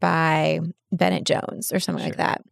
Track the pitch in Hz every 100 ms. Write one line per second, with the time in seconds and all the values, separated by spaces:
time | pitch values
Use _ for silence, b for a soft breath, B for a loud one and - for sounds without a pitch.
0 | 175 165 160 156 156 160 160 - _ 180
1 | 190 180 - - - - - 185 - 160
2 | 156 - - - -